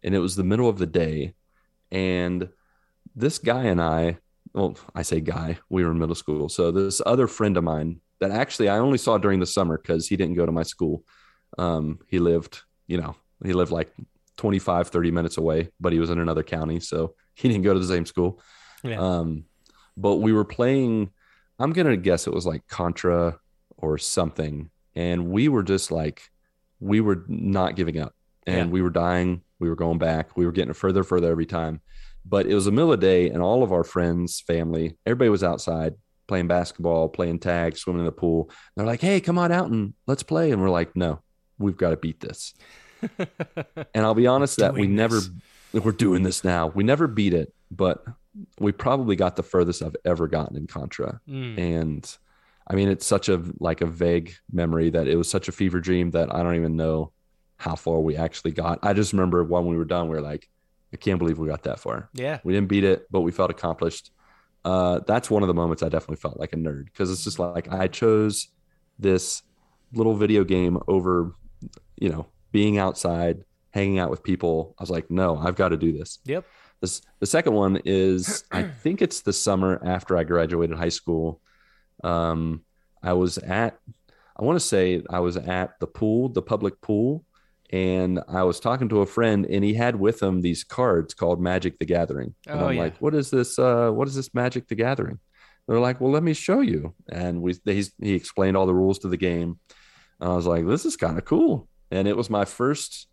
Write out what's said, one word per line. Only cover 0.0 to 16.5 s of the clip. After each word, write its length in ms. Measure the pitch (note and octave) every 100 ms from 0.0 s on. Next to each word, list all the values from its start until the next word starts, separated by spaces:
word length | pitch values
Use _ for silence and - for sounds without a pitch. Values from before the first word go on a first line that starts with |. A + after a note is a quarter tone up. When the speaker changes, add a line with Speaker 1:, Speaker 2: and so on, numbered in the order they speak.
Speaker 1:
and 120 | - F#2+
it 40 |
was 160 | F2+ F#2+
the 80 |
middle 260 | F#2 G#2+ B2
of 80 | G2
the 80 | F2
day, 500 | F2 D#2+ D#2 C#2+ - _ _ _ _ _
and 580 | F#2+ F#2 F2+ F2+ F2+ F#2 _ _ _ _ _ - -
this 220 | B2 -
guy 280 | - A#2+ B2
and 160 | F2
I, 360 | E2 D#2+ E2 E2+ _ _ -
well, 240 | - F#2+ - - -
I 80 |
say 160 | E2 E2
guy, 400 | D#2+ D#2+ D#2+ E2+ _
we 140 | F#2
were 80 | F2
in 80 | E2
middle 160 | E2 E2+
school. 340 | - D2+ D2+
So 220 | - E2+
this 300 | F2 G2 F#2+ -
other 220 | B2 A#2+
friend 280 | - G#2+ F2+
of 60 |
mine 380 | E2 D#2 D#2 E2 _ _
that 120 | G2
actually 380 | G#2 C#3 - G#2+
I 100 | G#2
only 180 | B2+ C3+
saw 200 | - A2
during 220 | G2+ F#2+
the 40 | F2+
summer 320 | - F2+ D#2+
'cause 300 | - E2 E2+
he 80 | F#2+
didn't 200 | F2+ E2+
go 100 | E2+
to 60 |
my 120 | E2
school. 400 | E2 - E2 E2 _ _ _ _ _ -
Um, 420 | F2+ E2 D#2 D#2 _
he 120 | F#2
lived, 420 | E2+ E2+ D#2+ - _ _ _
you 100 | F2
know, 180 | D#2 - _ _
he 100 | F#2+
lived, 180 | F2+ E2+
like, 200 | E2+ D#2+ - - _ _ -
twenty-five, 520 | A2 C#3 - F2 E2+
thirty 200 | F2 E2+
minutes 280 | E2+ E2+ -
away, 320 | E2 D#2 E2+ _
but 140 | F2
he 60 | E2
was 120 | E2
in 80 | E2+
another 240 | E2+ D#2
county, 360 | D2+